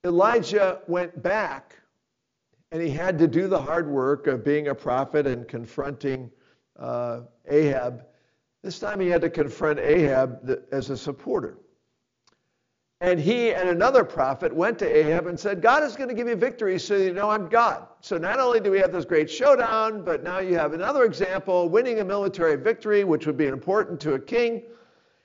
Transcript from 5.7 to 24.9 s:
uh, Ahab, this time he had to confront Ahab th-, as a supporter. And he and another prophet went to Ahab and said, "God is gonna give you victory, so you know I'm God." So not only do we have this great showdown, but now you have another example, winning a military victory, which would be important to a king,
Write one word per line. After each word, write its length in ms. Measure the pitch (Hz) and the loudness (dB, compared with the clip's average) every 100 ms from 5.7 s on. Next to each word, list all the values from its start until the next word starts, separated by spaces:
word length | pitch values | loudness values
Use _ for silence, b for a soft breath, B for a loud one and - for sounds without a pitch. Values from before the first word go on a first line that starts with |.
| - 143 135 139 131 120 b b b b - | -8 -8 -6 -6 -6 -10 b b b b -14
uh, 440 | 123 123 120 117 123 _ - | -8 -6 -6 -8 -14 _ 0
Ahab, 600 | 147 147 135 123 120 - _ _ _ _ _ | 2 4 0 -4 -8 -18 _ _ _ _ _
this 160 | 190 - | -14 -10
time 200 | 208 208 | -8 -2
he 100 | 180 | 0
had 120 | 175 | 2
to 80 | 165 | 0
confront 500 | 165 143 - 160 147 | -2 -4 -2 -2 0
Ahab 680 | 143 170 147 131 131 117 123 | 2 4 4 2 0 -2 -4
th-, 140 | 127 - | -4 -4
as 200 | 135 131 | -6 -4
a 60 | 131 | -6
supporter. 600 | - 139 - 214 - - _ _ _ _ _ _ _ _ _ _ _ _ _ - | -8 -10 -4 -4 -4 -12 _ _ _ _ _ _ _ _ _ _ _ _ _ -4
And 180 | 180 180 | 0 2
he 320 | 151 240 233 | 2 2 0
and 160 | - 180 | 0 0
another 360 | 175 226 269 | 2 4 4
prophet 500 | 196 - 131 135 170 | 2 0 -2 0 -2
went 240 | 151 196 226 | 0 -2 0
to 80 | 180 | 2
Ahab 400 | 151 151 165 175 | 4 4 0 -2
and 140 | 175 | -6
said, 200 | 202 196 | -6 2
"God 220 | 214 285 | 4 4
is 140 | 302 214 | 2 -4
gonna 180 | 262 | -6
give 140 | 226 240 | -4 -4
you 80 | 220 | 0
victory, 420 | 247 - 202 185 | -2 -2 -2 -2
so 180 | - 202 | 0 0
you 160 | 190 | 0
know 200 | 180 208 | 0 0
I'm 180 | 214 170 | -2 2
God." 380 | 226 226 147 - _ | 2 2 0 -12 _
So 180 | - 175 | -6 -4
not 200 | 175 240 | -2 0
only 200 | 254 233 | 2 2
do 100 | 202 | 2
we 80 | 190 | 2
have 140 | 185 | 2
this 140 | 175 147 | 0 0
great 220 | 165 151 | 0 0
showdown, 760 | - 269 254 226 220 220 214 | 2 4 4 4 0 -2 -4
but 180 | 175 156 | -4 -4
now 160 | 175 185 | -4 -4
you 180 | 185 170 | 0 0
have 180 | 147 | 0
another 300 | 165 202 285 | -2 -2 2
example, 640 | 233 143 190 190 190 180 170 | 2 2 -4 -4 0 0 4
winning 320 | 202 254 220 | 2 2 -2
a 60 | 185 | -2
military 520 | 202 196 185 165 143 | -2 -2 0 2 2
victory, 460 | 196 226 214 208 | 0 -2 2 2
which 220 | 190 151 156 | 2 0 0
would 120 | 139 | 0
be 100 | 143 | 0
important 520 | 131 175 202 202 170 | -2 0 0 0 -4
to 120 | 151 | -2
a 60 | 131 | -4
king, 420 | - 233 233 226 - b b | -2 0 0 -2 -10 b b